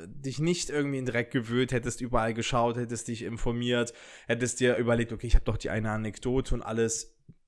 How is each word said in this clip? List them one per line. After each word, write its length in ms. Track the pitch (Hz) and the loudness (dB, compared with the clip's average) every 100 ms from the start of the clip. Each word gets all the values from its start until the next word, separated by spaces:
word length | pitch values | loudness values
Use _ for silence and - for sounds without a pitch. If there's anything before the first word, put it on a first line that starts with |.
| 85 | -14
dich 320 | 139 135 123 | -10 -8 -2
nicht 320 | 160 175 - | 0 0 0
irgendwie 260 | 147 143 135 | -2 0 -2
in 80 | 127 | -2
Dreck 240 | 117 117 | 0 0
gewühlt, 420 | 135 113 120 127 | 0 0 2 2
hättest 300 | 127 117 - | 2 -2 -6
überall 320 | 123 123 113 | 0 2 2
geschaut, 440 | 113 113 123 117 120 | 0 0 2 2 0
hättest 320 | 120 117 - | -4 -6 -6
dich 120 | 113 | -6
informiert, 720 | 101 113 127 120 120 120 117 - - - - | -6 -2 -2 0 0 2 0 -4 -20 -10 -2
hättest 340 | 117 123 - | 0 0 2
dir 180 | 123 120 | 2 4
überlegt, 360 | 117 117 117 | 4 2 0
„Okay, 140 | 110 120 | -4 6
ich 80 | 107 | 6
hab 100 | - | 6
doch 120 | 107 | -2
die 120 | - | -2
eine 220 | 107 110 | -2 -2
Anekdote 640 | 110 110 - 127 131 127 123 | -2 -4 -4 -2 0 0 -2
und 80 | |
alles“, 520 | - 113 113 - - _ - - | -2 0 0 0 -8 _ -20 -20